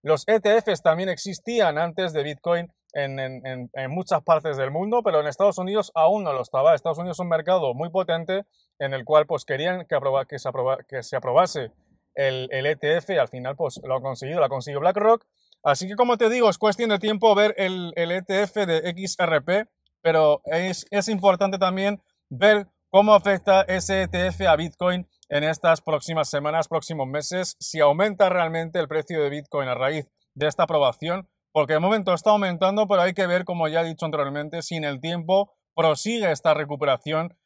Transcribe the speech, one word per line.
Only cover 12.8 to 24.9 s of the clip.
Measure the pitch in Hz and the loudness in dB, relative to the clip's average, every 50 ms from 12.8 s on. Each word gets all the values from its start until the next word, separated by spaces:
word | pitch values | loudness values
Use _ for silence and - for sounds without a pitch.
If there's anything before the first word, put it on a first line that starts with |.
| - 147 160 | -2 0 0
F | 170 - - 190 | 0 -2 -2 0
y | |
al | 160 131 - | 0 0 0
final, | - 127 123 135 139 | -4 -10 -8 -8 -6
pues, | 139 170 135 - - - | -4 -6 -6 -6 -8 -6
lo | 131 131 | -4 -4
han | 131 123 | -4 -4
conseguido, | 135 127 - 139 135 160 175 | -6 -8 -8 -8 -6 0 0
lo | 151 | 0
ha | 139 | 0
conseguido | 139 131 120 147 143 143 | 0 -6 -8 -6 -6 0
BlackRock. | 147 180 190 202 208 220 226 226 _ _ _ _ _ _ _ _ - | 0 0 2 2 4 4 2 2 _ _ _ _ _ _ _ _ 0
Así | 151 139 - 185 | 0 0 0 -2
que, | 185 208 | -8 0
como | 208 247 240 240 | 0 2 2 4
te | 220 240 220 | 2 2 2
digo, | 233 254 240 214 | 2 4 2 2
es | 175 | 2
cuestión | - - 214 196 - 240 226 | 2 0 0 0 0 0 0
de | 208 196 | 0 0
tiempo | 214 214 214 196 226 220 208 | 0 -2 -2 4 4 4 6
ver | 196 208 214 208 | 6 4 2 2
el, | - 196 185 185 185 175 170 - | 0 -2 -2 -2 -6 -8 -8 -4
el | 170 170 170 | -4 -2 -2
E | 175 190 | -2 -6
T | 180 - 190 196 208 | -4 -2 0 0 0
F | 185 - 214 202 | -2 -2 -4 -2
de | 175 165 160 156 180 | 0 0 0 -2 -4
X | 170 180 190 180 - | -6 -6 -8 -8 -2
R | - 180 165 160 147 | -2 0 2 2 0
P, | 131 - 180 202 220 _ _ _ _ _ _ _ | 0 0 -2 -2 -2 _ _ _ _ _ _ _
pero | _ 165 160 160 156 151 147 139 _ | _ 2 4 6 6 4 4 2 _
es, | - 160 165 180 190 180 - - _ | -4 -2 -2 -2 -2 -6 -8 -8 _
es | - 202 190 | -2 -2 -2
importante | 226 220 185 180 202 185 175 202 196 196 | 0 -4 2 4 4 4 4 2 0 2
también | 185 190 185 185 190 196 202 208 190 _ _ _ _ _ _ | 2 2 0 0 0 -2 -2 -2 -4 _ _ _ _ _ _
ver | 139 120 196 208 214 208 196 _ _ _ _ _ | -4 2 4 4 4 4 2 _ _ _ _ _
cómo | - 190 208 214 214 | 4 4 6 8 6
afecta | 202 - 202 196 180 - 202 190 196 | 6 6 4 0 0 4 4 4 4
ese | 190 - 185 185 165 - 196 190 185 | 4 2 -2 -4 -2 -2 0 0 -2
E | |
T | 180 - 180 180 | -2 -2 -2 -2
F | 185 165 165 196 | -2 -2 0 4
a | 175 160 | 4 4
Bitcoin | 151 170 165 - _ 180 180 | 4 2 -6 -6 _ -2 0